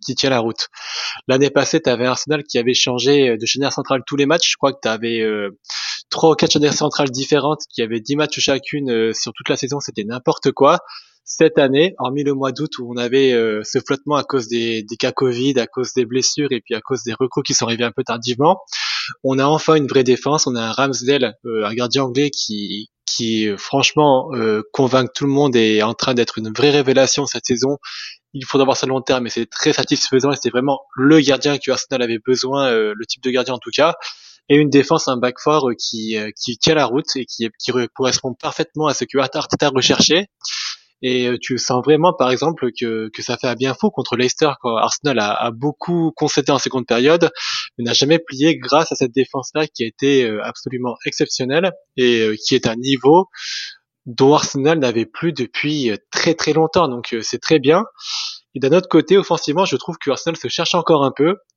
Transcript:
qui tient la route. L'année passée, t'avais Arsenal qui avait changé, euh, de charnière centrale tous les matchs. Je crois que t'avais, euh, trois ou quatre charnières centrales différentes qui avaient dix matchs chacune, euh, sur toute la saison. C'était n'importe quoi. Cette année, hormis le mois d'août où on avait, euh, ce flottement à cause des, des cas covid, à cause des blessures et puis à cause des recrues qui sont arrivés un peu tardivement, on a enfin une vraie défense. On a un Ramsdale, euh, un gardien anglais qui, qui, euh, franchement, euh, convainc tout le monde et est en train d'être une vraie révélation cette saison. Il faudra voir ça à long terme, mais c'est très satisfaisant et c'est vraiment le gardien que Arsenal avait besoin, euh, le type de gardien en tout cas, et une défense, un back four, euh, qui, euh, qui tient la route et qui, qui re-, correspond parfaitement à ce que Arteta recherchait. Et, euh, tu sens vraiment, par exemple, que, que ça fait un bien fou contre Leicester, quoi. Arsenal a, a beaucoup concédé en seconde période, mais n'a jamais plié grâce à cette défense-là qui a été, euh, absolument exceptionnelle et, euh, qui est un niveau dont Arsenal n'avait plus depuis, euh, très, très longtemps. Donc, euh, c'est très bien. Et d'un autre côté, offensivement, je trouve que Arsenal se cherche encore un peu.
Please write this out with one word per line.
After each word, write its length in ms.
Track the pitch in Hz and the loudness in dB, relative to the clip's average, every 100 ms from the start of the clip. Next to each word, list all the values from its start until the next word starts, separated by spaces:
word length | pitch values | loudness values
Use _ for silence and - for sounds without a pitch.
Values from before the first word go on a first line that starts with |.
| - | -8
qui 80 | |
tient 160 | 127 135 | -2 0
la 80 | 127 | 0
route. 300 | 113 - - - - - - - - | 0 -4 -10 -10 -12 -10 -10 -8 -2
L'année 220 | 131 139 | 2 2
passée, 300 | 143 131 160 | 2 2 0
t'avais 260 | 139 117 123 | 0 0 0
Arsenal 380 | 123 139 147 | -2 -2 -4
qui 160 | 143 120 | -2 -2
avait 160 | 120 123 | 0 0
changé, 540 | 135 123 127 143 127 | 0 0 2 4 4
euh, 80 | 110 | 2
de 80 | 113 | -2
charnière 260 | 131 139 | -2 -2
centrale 300 | - - 135 - | -4 -2 -4 -2
tous 120 | 143 | 0
les 100 | 143 | 2
matchs. 240 | 165 - | 2 0
Je 60 | - | 0
crois 140 | 139 | -2
que 80 | 131 | -2
t'avais, 420 | 110 110 117 117 | -4 -4 -2 -2
euh, 360 | 110 104 101 - - - - - - | -2 -2 -6 -10 -14 -10 -10 -10 -10
trois 180 | - 160 | 2 2
ou 60 | 151 | 4
quatre 160 | 160 | 2
charnières 220 | 151 147 | 2 2
centrales 360 | - 151 - 143 | 2 -2 0 -2
différentes 520 | 123 135 147 143 147 - | -4 0 0 0 -4 -6
qui 80 | - | -6
avaient 200 | 113 113 | -4 -4
dix 140 | 107 143 | -4 -2
matchs 240 | 151 - | -2 -2
chacune, 520 | - 135 - 147 135 | -2 -2 -4 -6 -2
euh, 200 | 113 113 | 0 0
sur 200 | 107 - | -2 -8
toute 160 | - - | -8 -4
la 80 | 139 | -4
saison. 220 | 127 143 | -4 -6
C'était 240 | - - | -8 -8
n'importe 480 | 104 123 160 - 139 | -8 -4 -2 0 -2
quoi. 260 | - 139 180 - - - _ - | 4 4 4 -2 -20 -20 _ -16
Cette 280 | - 160 156 | 2 4 6
année, 340 | 139 135 180 - | 4 4 2 0
hormis 240 | 127 143 | -6 -2
le 100 | 143 | -2
mois 180 | 135 135 | -2 -4
d'août 280 | 127 151 - | -4 -8 -8
où 120 | 120 | -10
on 60 | 120 | -6
avait, 360 | 120 135 135 | 0 2 4
euh, 280 | 120 113 107 | 4 0 -2
ce 160 | 104 131 | -4 -4
flottement 360 | - 139 147 147 | -2 -4 -2 -2
à 80 | |
cause 240 | - 135 113 | 0 -4 -2
des, 340 | 120 117 113 | -2 -2 -4
des 120 | 107 117 | -6 -4
cas 160 | 127 | -4
covid, 480 | - 131 120 135 131 | 0 -2 0 0 0
à 80 | 113 | -2
cause 260 | - 120 | -4 -4
des 120 | 131 117 | -2 0
blessures 460 | 127 - - 143 | 0 -2 -2 -2
et 80 | 120 | -4
puis 140 | - | -4
à 80 | 113 | -8
cause 220 | - 123 | -4 -6
des 100 | 113 | -4
recrues 300 | 107 127 - | -4 -2 -2
qui 100 | - | -2
sont 120 | 135 117 | -2 -2
arrivés 180 | 117 | -2
un 80 | 117 | -2
peu 120 | 123 | -4
tardivement, 560 | 131 127 120 120 151 185 - - - - - - | -6 -6 -4 2 2 2 -2 -8 -6 -6 -8 -6
on 140 | 131 131 | -2 2
a 80 | 139 | 2
enfin 300 | 156 - 156 | 2 4 2
une 100 | 135 | 4
vraie 180 | 135 | 2
défense. 440 | 127 123 139 151 139 | 4 2 2 0 0
On 80 | 120 | -2
a 60 | |
un 100 | 113 | -4
Ramsdale, 640 | 110 139 120 123 139 117 - 123 | 0 0 0 0 0 0 -4 -6
euh, 200 | 110 104 | -4 -2
un 80 | 113 | -2
gardien 280 | 123 139 131 | -2 0 0
anglais 260 | 127 147 | 0 -2
qui, 580 | - - 104 101 101 107 _ - | -2 -6 -6 -6 -8 -12 _ -6
qui, 420 | - 113 110 107 | -4 -2 0 -2
euh, 100 | 98 | -4
franchement, 760 | - 139 127 151 147 131 - | -2 0 2 4 4 4 2
euh, 300 | 123 113 107 - | -2 0 0 -2
convainc 400 | - 131 131 127 | 0 2 2 0
tout 120 | - 143 | -2 -2
le 60 | |
monde 240 | 139 147 120 | 2 4 4
et 220 | 110 107 | 4 4
est 60 | |
en 100 | 107 | 0
train 220 | 120 - 120 | -2 -2 0
d'être 240 | 113 - | 0 -4
une 120 | 110 | -8
vraie 200 | 107 143 | 0 2
révélation 560 | 147 131 131 127 - 131 | 4 4 2 2 0 -4
cette 180 | 117 - | -8 -4
saison. 320 | 120 131 143 - - - - _ | 0 0 -2 -10 -16 -16 -20 _
Il 120 | 143 123 | -14 -2
faudra 200 | 139 135 | 2 4
voir 100 | 135 | 2
ça 120 | 135 | 0
à 20 | |
long 120 | 131 | -2
terme, 240 | 123 131 117 | 0 0 0
mais 40 | |
c'est 180 | 117 117 | -4 -6
très 240 | - 156 | -2 0
satisfaisant 600 | 147 - 143 - 131 143 | 0 0 0 2 2 2
et 40 | 135 | 0
c'est 140 | 120 | -2
vraiment 300 | 123 139 135 - 131 | 0 0 -2 -6 0
le 240 | 139 160 | 6 6
gardien 400 | 139 131 143 139 | 6 2 0 -2
que 100 | - | -2
Arsenal 320 | 123 - 127 | -4 -2 -2
avait 180 | 120 113 127 | -2 -2 0
besoin, 440 | 123 127 139 135 | 0 0 0 2
euh, 260 | 113 107 104 | 2 0 -4
le 100 | - | -8
type 160 | - | -6
de 80 | 131 | -2
gardien 240 | 127 123 | -2 -2
en 60 | 123 | -6
tout 120 | 117 | -6
cas, 220 | 117 156 175 - - - - - | 2 2 0 -10 -16 -20 -20 4
et 60 | 147 | 4
une 140 | 151 | 6
défense, 360 | 139 139 160 - | 4 4 0 0
un 100 | 127 | -2
back 180 | 123 - | -2 -2
four, 300 | 151 151 131 | 0 2 0
euh, 40 | 110 | -2
qui, 400 | - 113 110 110 | -6 -6 -6 -4
euh, 140 | 107 - | -6 -8
qui 220 | - 117 | -10 -2
tient 160 | - | 2
la 120 | 160 127 | 2 2
route 300 | 131 - 135 | 0 -4 -6
et 100 | 117 | -8
qui, 260 | - 113 - | -6 -6 -6
qui 120 | - | -4
re-, 160 | 123 117 | -2 -4
correspond 400 | - 131 - 135 | -2 -2 0 -4
parfaitement 540 | 117 127 - 156 151 156 | -8 -8 -4 -6 -2 -2
à 80 | 131 | -2
ce 100 | 123 | -2
que 140 | 135 | -2
Arteta 500 | 131 151 139 - 147 | -2 -4 -4 0 2
recherchait. 560 | 135 117 120 113 160 208 _ - - - - _ _ | 2 2 2 4 2 0 _ -12 -10 -10 -12 _ _
Et, 280 | 127 127 123 | -2 -2 -2
euh, 80 | 120 | -4
tu 160 | - 123 | -4 -6
sens 240 | - 123 | 0 0
vraiment, 300 | 127 151 180 | 4 4 4
par 180 | - 127 | 2 0
exemple, 420 | 123 147 165 123 - | 2 -2 -2 -4 -4
que, 320 | 117 113 110 | -4 -4 -6
que 80 | - | -10
ça 160 | 113 120 | -8 -4
fait 100 | 131 | -4
un 80 | 113 | -2
bien 180 | 131 | -4
fou 160 | 123 214 | 0 -2
contre 280 | - 123 120 | -2 -4 0
Leicester, 340 | 127 - 156 135 | 0 2 0 0
quoi. 220 | 120 113 | -4 0
Arsenal 360 | 113 - 147 117 | 0 0 -2 0
a, 120 | 104 | 0
a 200 | 110 117 | -2 -4
beaucoup 600 | 113 147 - - 175 165 | -4 -6 -4 -4 0 0
concédé 380 | - 151 - 135 | 0 0 0 0
en 80 | 135 | 0
seconde 260 | 131 131 120 | 0 -4 0
période, 460 | 117 135 170 165 - - - - - | 2 4 4 2 0 -8 -8 -10 -8
mais 80 | 117 | -2
n'a 80 | |
jamais 260 | 117 139 165 | 0 4 2
plié 380 | - 131 156 135 | 0 0 2 2
grâce 340 | 123 147 - | 0 0 0
à 40 | 139 | -2
cette 180 | 127 | 0
défense-là 540 | 135 127 135 - 151 151 | 0 -2 -4 -6 -4 -4
qui 180 | - 113 | -4 -8
a 20 | |
été, 380 | - 135 139 117 | -2 2 4 2
euh, 180 | 104 | -2
absolument 540 | 113 - 127 123 123 - 147 | -6 -8 -10 -6 -6 -6 -8
exceptionnelle 640 | - 151 - 127 151 180 - _ - | -6 -4 -4 -2 0 -2 -6 _ 0
et, 240 | 123 117 | 2 4
euh, 160 | 110 107 | 0 -2
qui 180 | - | 0
est 140 | 131 117 | 0 0
un 80 | 113 | -2
niveau 540 | 135 131 135 170 196 - - - - - _ _ - | -2 2 6 6 4 -8 -12 -10 -12 -18 _ _ -14
dont 260 | 117 135 | 2 4
Arsenal 460 | 147 - 143 139 165 | 4 2 0 0 2
n'avait 260 | 127 113 110 | 0 0 -4
plus 260 | - 170 | -4 -6
depuis, 580 | 139 117 - 147 151 120 | -4 -6 -4 -4 -2 -2
euh, 60 | 98 - | -4 -6
très, 220 | - 170 | -2 0
très 180 | 160 156 | 0 0
longtemps. 380 | 151 160 185 156 | 2 2 2 0
Donc, 240 | 123 - | -2 -6
euh, 80 | 113 | -6
c'est 180 | 104 120 | -6 -6
très 200 | - 160 | 0 2
bien. 260 | 131 175 220 - - - - - _ | 4 2 0 -10 -10 -8 -8 -14 _
Et 60 | 135 | -4
d'un 160 | 131 175 | 2 2
autre 140 | 180 | 4
côté, 280 | 160 156 196 | 2 6 4
offensivement, 460 | - 165 - 151 | 4 -2 0 0
je 140 | 190 135 | 0 -2
trouve 200 | - 165 | -6 -6
que 120 | 143 | -4
Arsenal 240 | 123 165 160 | -4 -4 -6
se 140 | 120 | -6
cherche 260 | - 165 180 | -4 0 0
encore 300 | 160 156 135 | 4 4 2
un 80 | - | 2
peu. 220 | 156 202 _ | 0 0 _